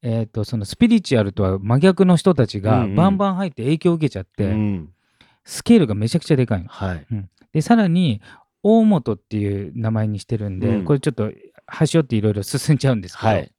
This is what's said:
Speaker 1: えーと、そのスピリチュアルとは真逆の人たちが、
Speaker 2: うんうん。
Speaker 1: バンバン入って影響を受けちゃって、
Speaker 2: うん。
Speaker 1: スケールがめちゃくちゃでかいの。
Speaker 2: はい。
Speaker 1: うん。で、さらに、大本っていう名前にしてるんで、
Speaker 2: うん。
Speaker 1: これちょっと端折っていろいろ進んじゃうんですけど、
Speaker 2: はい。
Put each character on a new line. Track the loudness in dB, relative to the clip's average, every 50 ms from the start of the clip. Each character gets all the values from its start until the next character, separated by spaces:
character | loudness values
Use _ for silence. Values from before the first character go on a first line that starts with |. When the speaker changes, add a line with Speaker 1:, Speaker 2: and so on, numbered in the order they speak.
Speaker 1:
え | -4 -4 -4 -4
ー | -4
と、 | -4 _ -8 -6
そ | -4 -4
の | -6 -6
ス | -8 -2 _
ピ | 2 4
リ | 4 2
チ | 2 2 0
ュ | 0
ア |
ル | 0 0
と | -2 -2
は | 0 0 0 -2
真 | 0 0 2 4
逆 | 4 4 4 4 4
の | 4 4
人 | 4 4 2 2
た | 2 0
ち | 0 -2 -4
が、 | 0 2 2 2
Speaker 2:
う | 2
ん | 0
う |
ん。 | 2
Speaker 1:
バ | 2 2 4
ン | 2
バ | 2 0 -2
ン | -2
入 | -4 -6 -6
っ |
て | -6 -6 -2
影 | -2 -2 0
響 | 2 0
を | 0
受 | 2 -2
け | -4
ち | -4 -6
ゃ |
っ | -12
て、 | _ _ -4 -2
Speaker 2:
う | 0 0
ん。 | 0 0 -2 -2 -4 -8 -12 _ _ _ _ _ _ _ _ _ _ _
Speaker 1:
ス | -16 -14 -12 2
ケ | 4 4
ー | 6
ル | 6
が | 2 0
め | -2 -2 -2
ち | -2
ゃ | -4
く | 0
ち | 0
ゃ | 0
で | 0 2
か | 0 -2
い | -4
の。 | -4 -8
Speaker 2:
は | -10 -8 -6 -6 -6
い。 | -6 -8 _
Speaker 1:
う | -8
ん。 | -8 -8 -12 _ _ _ _
で、 | _ -4
さ | 2 2 2
ら | 2 4 2
に、 | 2 0 0 0 -2 -4 _ -18 -20 _ _ _ _ _
大 | 0 2 4 4 4
本 | 4 2 0 0 -4 -6
っ |
て | -6 _ _ -6
い | -4 -2 -2 -4 -4 -8 -8
う | -8
名 | -6 -4 -2
前 | 0 0 -2 -2
に | -4 -6
し | -6
て | _ -6
る | -6 -4 -6
ん | -6 -4
で、 | -2 -2
Speaker 2:
う | -2 -2
ん。 | 0
Speaker 1:
こ | 0 -2
れ | 0
ち | 0 -4
ょ |
っ | -4
と | -4 -6 -6 -6 -14 -20 -20 _ -20 _
端 | -20 -2 -2 -2 2 2
折 | 0 0
っ | 0
て | -2
い | 0
ろ | 0 0
い | 0
ろ | -2
進 | -6 -6 -6 -6 0 0 0
ん | 2
じ | 2 0
ゃ |
う | 0
ん | 0
で | -4 -10
す | -12
け | -2
ど、 | 0 0
Speaker 2:
は | 0
い。 | 0 -2 -6 _